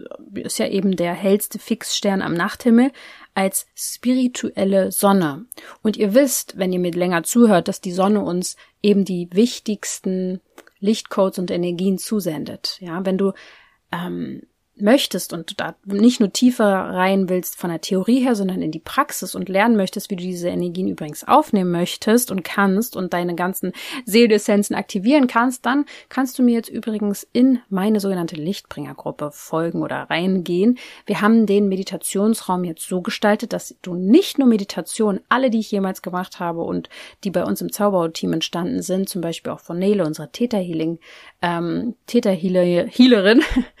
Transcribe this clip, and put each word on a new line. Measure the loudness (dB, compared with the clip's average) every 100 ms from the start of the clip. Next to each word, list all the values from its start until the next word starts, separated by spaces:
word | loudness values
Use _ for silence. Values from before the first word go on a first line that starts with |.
| -20 -20 -14
ist | -12 -10 -4
ja | -2
eben | 0 0 0
der | -2
hellste | 0 2 2 0 -10
Fixstern | -6 -6 -4 -2 0 -2
am | -2
Nachthimmel, | -2 -2 0 4 6 6 0 -20 -20 -10 -2
als | -2 -2 -8 -12
spirituelle | -10 -4 0 2 2 -2 -6 -2 2 2 2
Sonne. | 2 4 4 2 -4 -12 -20 -20 -4
Und | -4 0
ihr | 2
wisst, | 4 4 0 -6 -4
wenn | -2
ihr | 0
mir | 0
länger | 0 0 0
zuhört, | 0 4 6 6 2
dass | -6
die | -6
Sonne | 0 2 2
uns | 0 -4 -4 -10 -20 _
eben | 2 4 2
die | -2 -2
wichtigsten | 2 2 2 -8 -6 -6 -6 -4 -2 -4 -6 _ -20 -20 -6
Lichtcodes | -2 -2 -2 0 0 0
und | -4
Energien | -2 -2 0 0 0
zusendet. | -2 -4 -2 -6 -10 -10 -10 -10
Ja, | -10 -6 -2
wenn | 0
du, | 0 -2 -14 -20 _ _ -12
ähm, | -8 -8 -8 -10 -12 -16 _ _ -2
möchtest | 4 4 2 -6 -8
und | -10 -10 -8
da | -8 -10 -6
nicht | 4 4 6
nur | 0
tiefer | 2 2 4 2
rein | 2 -2 0 2 2 2
willst | -2 -4 -8
von | -6
der | -6
Theorie | -2 -2 2 2
her, | 2 0
sondern | -2 -2
in | -4
die | -6
Praxis | -6 -2 -2 -4 -8 -8
und | -2
lernen | 2 4 4
möchtest, | 2 -4 -8
wie | -8
du |
diese | -6 -4 -4
Energien | -2 -4 -4 -4
übrigens | -4 -10 -10 2
aufnehmen | 4 4 0 0
möchtest | 0 -2 -2 2 2 2
und | -6
kannst | -4 0 2 2 -2 -6
und | -4
deine | -2 -4 -2
ganzen | -4 -4 -6 -8 -12 -12 0
Seeleessenzen | 4 6 4 4 2 2 -4
aktivieren | -4 -2 2 4 4
kannst, | 2 0 0 -2
dann | -2 -2 -8 -10
kannst | -4 -4 2
du |
mir | 2
jetzt | 2 -2
übrigens | -8 -6 -4 -2 -4 -4
in | 2 4 4 0
meine | -2 0 0
sogenannte | 0 -2 -4 -6
Lichtbringergruppe | -6 -6 -10 -12 -12 -10 -10 -8 -10
folgen | -12 -6 -4 -2 -4
oder | -6 -6 -4
reingehen. | -2 0 0 0 0 2 2 -4 -18 -6
Wir | -2
haben | 4 4 4
den | 4 2
Meditationsraum | 0 -4 -8 -6 0 2 0 -2 -2
jetzt | -2 -6 -6
so | -4
gestaltet, | -4 0 0 0 -2
dass | -8 -8 -16
du | -10
nicht | -4 4 6 4 2
nur | 4
Meditationen, | 4 0 -8 -8 -2 0 0 0
alle, | 2 2
die | 0
ich | -2
jemals | -2 -2 -4
gemacht | -8 -8 -8 -8
habe | -6 -6
und | -4 -6 -8 -16 -20 -10
die | -4
bei | -2
uns | -2 -4
im | -4
Zauberteam | -2 0 2 -2 -2 -2
entstanden | -2 -2 -4 -4 -4
sind, | -2 -2 -2
zum | -4
Beispiel | -6 -6 -8
auch | -10
von | -8 -2
Nele, | 2 2 0
unserer | -4 -10
Theta | -4 -2 -2
Healing, | -2 -2 -4 -4 -12 -20 -20 -6
ähm, | -4 -2 -2 -4 -4 -8 0
Theta | 0 2
Healer-, | 0 2 2 4 2 0
Healerin, | 2 4 6 6 6 4 -2 -4 _